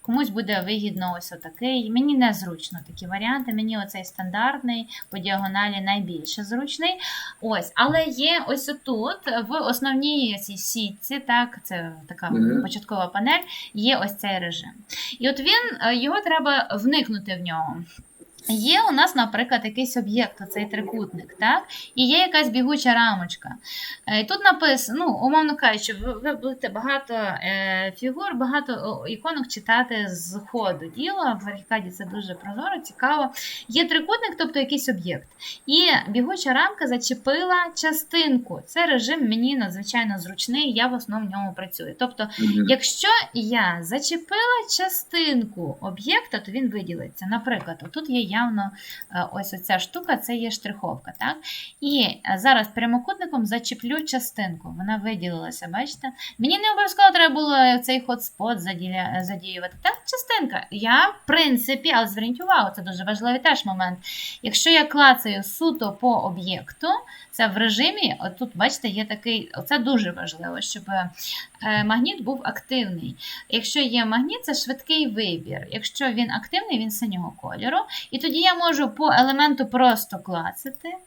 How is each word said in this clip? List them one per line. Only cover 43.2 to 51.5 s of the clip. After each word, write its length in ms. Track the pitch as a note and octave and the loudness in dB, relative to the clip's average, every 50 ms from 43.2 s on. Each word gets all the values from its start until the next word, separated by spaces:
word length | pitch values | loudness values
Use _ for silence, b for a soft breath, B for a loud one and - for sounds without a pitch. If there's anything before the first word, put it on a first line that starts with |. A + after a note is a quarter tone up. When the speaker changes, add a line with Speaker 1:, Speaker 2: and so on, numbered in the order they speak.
| - - - | 2 0 -6
Speaker 1:
я 440 | A#3 A3 G#3+ A#3+ A#3 G3+ F3+ E3+ E3+ | -6 -4 0 2 2 2 2 0 -2
зачепила 840 | E3 E3 A3 C#4+ D4 - E4+ E4+ E4 - G4+ G#4+ A#4 A#4+ B4 A#4 A4+ - - | -4 -4 -4 -2 -2 -2 -4 -4 -4 -2 0 0 2 4 2 2 2 -2 -2
частинку 1000 | F4+ F#4 F#4+ F#4 - - - - E4+ D#4+ D4+ C#4 A#3+ A3 G#3+ - F#3 E3+ D3 - - | -2 0 -2 -2 -4 -6 -2 -2 0 2 2 2 2 0 -2 -6 -8 -8 -8 -8 -8
об'єкта, 580 | - G3 F3+ F#3+ G3+ C#4 F#4+ A4+ A4 - - G3+ | -10 -10 -10 -6 -2 0 0 0 0 -2 -8 -8
то 120 | - - | -8 -6
він 180 | G3 C4 C4+ A3+ | -4 -2 -2 -2
виділиться. 560 | G3 G#3 F3+ E3+ E3+ E3+ - C#3 - - F#3 F#3+ | -2 -4 -6 -6 -8 -8 -10 -12 -12 -10 -6 -4
Наприклад, 480 | A3 A#3 A3+ C4 A#3+ F3+ - E3+ E3 - D3+ | -4 -2 -2 -2 -4 -4 -4 -8 -12 -12 -14
отут 240 | E3 - D#4 D#4 D4+ | -12 -10 -10 -6 -2
є 120 | B3+ B3 | 0 0
явно, 500 | A3 F3 G3+ A3+ A#3+ A#3+ A3 G#3 G3 G3 G3 B B B B B B _ | 0 0 0 0 0 0 0 -2 -4 -4 -8 B B B B B B _
е, 140 | - F3+ E3+ - | -4 -4 -4 -4
ось 220 | - F#3+ F#3+ - - | -6 -8 -8 -8 -10
оця 260 | F3+ - - G3 F#3 | -10 -2 -2 -2 -2
штука, 380 | F#3 - - F4 F4 - C#4 | -2 -6 -10 -8 -2 -2 -2
це 180 | - - - A#3+ | -2 -2 -4 -4
є 160 | A#3 A#3 A3+ | -4 -4 -4
штриховка, 640 | A3 - - G#3 G3+ - - - - C3 - - - - | -6 -6 -8 -10 -10 -6 -6 -6 -6 -8 -12 -16 -10 -4
так? 180 | A2 B2 - D#4 B B | -4 -4 -4 -6 B B